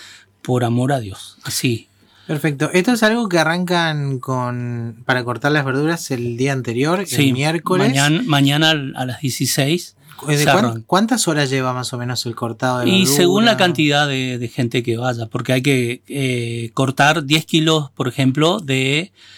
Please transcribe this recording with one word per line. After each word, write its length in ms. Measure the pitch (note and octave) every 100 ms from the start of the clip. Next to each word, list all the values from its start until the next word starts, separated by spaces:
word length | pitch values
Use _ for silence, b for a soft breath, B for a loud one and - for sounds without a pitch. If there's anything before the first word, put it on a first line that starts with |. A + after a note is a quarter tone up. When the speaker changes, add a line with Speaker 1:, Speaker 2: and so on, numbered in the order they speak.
| B B B _
Speaker 1:
por 240 | - B2
amor 280 | A#2 A#2+ B2+
a 60 | C3+
Dios, 360 | G2+ - - -
así. 440 | C3 - B2+ A2 - _ b b -
Speaker 2:
Perfecto. 440 | D3+ D#3+ C3+ D3+
¿Esto 200 | F#3 F3+
es 100 | A#3
algo 260 | G#3+ A#3 G#3+
que 100 | E3+
arrancan 800 | D#3 F3 F3+ F3 E3 D3+ C#3 C3
con, 840 | C3+ B2+ B2 B2 A#2+ A#2 A#2 A2+
para 200 | - B2+
cortar 260 | A#2+ A2+ D3
las 140 | D3+
verduras 460 | C3+ C3 D#3 E3 -
el 240 | B2 A#2+ A#2
día 160 | C#3
anterior, 480 | C3+ A#2+ A2+ D3 F#3
el 60 | F#3
Speaker 1:
Sí, 240 | - C#3
Speaker 2:
miércoles? 560 | B2+ D3+ E3 F3+ F#3 G#3
Speaker 1:
mañan-, 360 | C3+ C#3+ E3 B3+
mañana 440 | C#3 C#3 C#3+ D#3+
al, 240 | D3+ C3+ -
a 80 |
las 160 | B2+ A#2+
dieciséis 760 | C3+ - C3 - C#3 F3 - _ B B C#3+
Speaker 2:
¿De 100 | D3
Speaker 1:
se 60 |
Speaker 2:
cuán-, 140 | D3 E3+
Speaker 1:
arranca. 180 | G#3 F3 -
Speaker 2:
cuántas 400 | F3+ A3 A#3+ E3+
horas 220 | D3+ C3+
lleva 220 | C3+ B2+
más 200 | B2+ A#2+
o 60 | B2
menos 260 | B2 A#2+ A#2+
el 100 | A2+
cortado 440 | A#2+ A2+ B2+ B2+
de 80 | A#2+
Speaker 1:
Y 40 | F#3+
Speaker 2:
verdura? 160 | E3+ C#3+
Speaker 1:
según 280 | F3 G3 A#3
la 100 | G#3+
cantidad 500 | F3+ D#3 D3 C#3+ D3
de, 320 | C3 B2+ A#2+
de 100 | A#2+
gente 340 | - A#2+ C3+
que 120 | A#2+ A2+
vaya, 300 | B2+ A#2 A2+
porque 260 | C3+ A2+
hay 80 | C3
que, 400 | C#3+ C3 A#2+ B2 -
eh, 640 | C#3 C3 B2 A#2 A#2 A2+
cortar 520 | - C3+ B2+ C#3+ E3
diez 200 | C3+ D#3+ -
kilos, 440 | D#3+ D#3+ D#3 C#3+
por 160 | - B2
ejemplo, 540 | - C3 C3+ D#3+ G#3
de, 520 | C#3+ C3 C3 D3 F#3+ B B